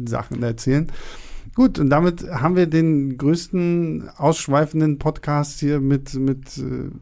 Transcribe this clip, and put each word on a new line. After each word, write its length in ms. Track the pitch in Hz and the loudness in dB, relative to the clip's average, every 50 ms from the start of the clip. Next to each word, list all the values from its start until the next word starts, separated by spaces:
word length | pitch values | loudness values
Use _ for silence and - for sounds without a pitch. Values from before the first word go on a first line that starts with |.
| 123 | -6
Sachen 360 | 117 117 120 117 - 131 123 120 | -6 -6 -6 -6 -6 -6 -4 -4
erzählen. 440 | 117 113 - - 123 131 147 165 - - - - - - - - - - - - - - | -4 -4 -2 0 2 2 2 2 0 -4 -6 -8 -10 -14 -14 -14 -12 -12 -12 -12 -6 2
Gut, 220 | 240 262 - - | 4 4 4 4
und 120 | - 147 131 | 2 2 4
damit 340 | 143 151 175 180 170 - - - | 4 4 4 2 0 -2 -8 -8
haben 240 | 175 117 135 170 180 | -4 -2 0 2 4
wir 100 | 180 175 | 4 4
den 520 | 156 156 165 165 165 156 143 139 139 127 | 4 4 2 4 4 2 2 0 -2 -4
größten 920 | 131 131 147 170 170 - - 190 180 175 175 170 170 170 160 156 160 - - - | 0 2 2 2 2 -2 -4 -2 0 0 2 2 0 0 -2 -4 -6 -8 -12 -6
ausschweifenden 800 | - 139 156 160 - - 143 139 147 156 147 - 156 151 156 147 | 0 2 2 2 2 0 2 2 2 2 2 2 2 2 2 2
Podcast 640 | 143 - 156 151 - - 151 147 147 147 147 - - | 0 -2 -4 -4 -2 -4 -2 0 0 0 -2 -4 -4
hier 200 | 147 143 147 143 | -2 0 0 0
mit, 360 | 135 135 143 135 139 - 143 | 2 2 2 0 0 -4 -4
mit, 420 | 131 135 135 131 135 131 - - | -2 0 0 -2 -4 -8 -14 -12
äh, 320 | 135 135 127 127 131 127 - - - | -10 -8 -6 -6 -6 -8 -10 -12 -14